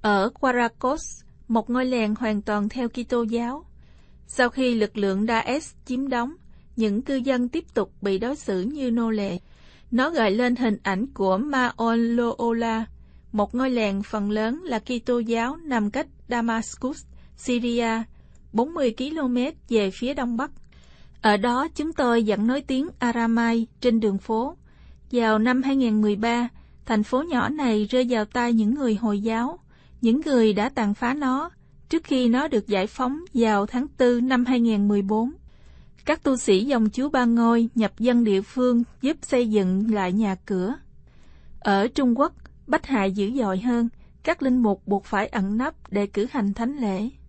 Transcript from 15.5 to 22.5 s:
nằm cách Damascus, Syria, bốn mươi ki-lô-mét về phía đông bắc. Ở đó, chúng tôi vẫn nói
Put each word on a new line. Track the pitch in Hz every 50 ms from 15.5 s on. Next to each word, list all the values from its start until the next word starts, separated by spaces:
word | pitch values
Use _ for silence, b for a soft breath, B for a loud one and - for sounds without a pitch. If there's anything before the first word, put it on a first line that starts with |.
| 285
nằm | 330 339 311 262 233 208 208
cách | - 269 320 - - - - -
Damascus, | 247 240 233 233 226 226 220 - - - - 254 302 - - b b b b b b
Syria, | - - - 247 240 233 240 233 233 233 226 226 226 226 b b b b b b b b b -
bốn | 214 240 302 339
mươi | 349 285 240 220
ki-lô-mét | - 254 285 311 330 285 254 247 247 247 285 311 - - -
về | 233 220 202 190
phía | 185 - 226 247 285
đông | 285 262 240 233
bắc. | 226 269 302 - - - b b b b b b b b b b b -
Ở | 220 208
đó, | 202 196 247 240 254 277 330 -
chúng | - 302 320 320
tôi | - 285 240 233 233 226
vẫn | 208 208 196 208
nói | 233